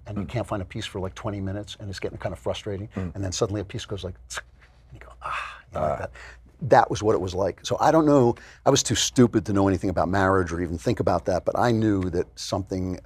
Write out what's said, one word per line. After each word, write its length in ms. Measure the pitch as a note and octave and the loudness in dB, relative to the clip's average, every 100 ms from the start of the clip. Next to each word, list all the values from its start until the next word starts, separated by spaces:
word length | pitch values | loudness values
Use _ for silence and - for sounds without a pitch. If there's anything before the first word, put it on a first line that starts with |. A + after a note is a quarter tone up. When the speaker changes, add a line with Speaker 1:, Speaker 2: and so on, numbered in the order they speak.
| - | -10
Speaker 1:
and 100 | G2+ | -8
you 60 | F#2 | -6
Speaker 2:
Mm. 40 | |
Speaker 1:
can't 180 | A#2+ G2+ | -6 -4
find 140 | G#2+ | -6
a 40 | F2+ | -6
piece 200 | A2+ - | -10 -8
for, 140 | G2+ | -8
like, 140 | F#2 - | -8 -8
twenty 240 | A2 G2+ | -8 -6
minutes 360 | F#2+ G2+ - - | -6 -8 -10 -12
and 100 | G2+ | -12
it's 100 | F2+ | -8
getting 180 | G#2 - | -8 -8
kind 160 | G#2+ | -8
of 60 | - | -6
frustrating, 500 | G2+ F2+ G#2 F#2+ G#2+ G2 | -6 -6 -6 -8 -6 -6
Speaker 2:
Mm. 200 | F2+ F#2+ | -6 -6
Speaker 1:
and 80 | |
then 80 | F#2+ | -6
suddenly 300 | - A2+ G#2 | -2 -2 -2
a 40 | F#2+ | -6
piece 200 | A2 - | -10 -10
goes 180 | G2 | -8
like, 120 | F#2 - - | -8 -12 -12
"Tsk," 140 | - - - - - - | -12 -12 -20 -20 -20 -20
and 80 | - | -20
you 60 | - | -20
go, 60 | - | -14
"Ah," 340 | - - - - - | -8 -8 -8 -14 -10
you 80 | - | -4
know, 60 | D2+ | -2
like 60 | |
Speaker 2:
Ah. 80 | C#2+ | -2
Speaker 1:
that. 100 | - - - - - - | -6 -12 -20 -20 -20 -10
That 280 | B2+ B2+ - | 4 4 4
was 120 | G#2+ | 2
what 120 | G#2+ F2+ | 2 2
it 60 | |
was 120 | F#2 | 0
like. 260 | F2+ F#2+ - | -2 -4 -4
So 140 | - - | -6 2
I 120 | C3+ | 4
don't 140 | D#3+ D3+ | 6 6
know, 300 | C#3+ A#2+ - - - C3+ | 6 6 2 -8 -2 2
I 40 | |
was 120 | C3+ | 2
too 120 | - A#2 | 2 0
stupid 500 | - - A#2+ A2+ F#2 | 2 6 6 4 2
to 80 | |
know 140 | G2 G2 | 2 2
anything 200 | F2+ G2 | 2 0
about 200 | F2+ D#2+ | 0 0
marriage 420 | G2 F#2+ F#2+ E2+ | 2 4 4 2
or 80 | E2+ | -4
even 180 | E2+ E2+ | -4 -4
think 220 | B2+ G#2+ | -2 0
about 240 | G2 F2 - | 2 2 0
that, 200 | F2 - | 0 0
but 120 | F#2 | 0
I 140 | A#2+ | 2
knew 380 | A2 A2 G2 F2+ | 2 2 2 0
that 180 | F2 - - | -2 -4 -8
something, 640 | - F#2+ F#2+ F#2+ F#2 F2+ | -6 -6 -4 -4 -4 -6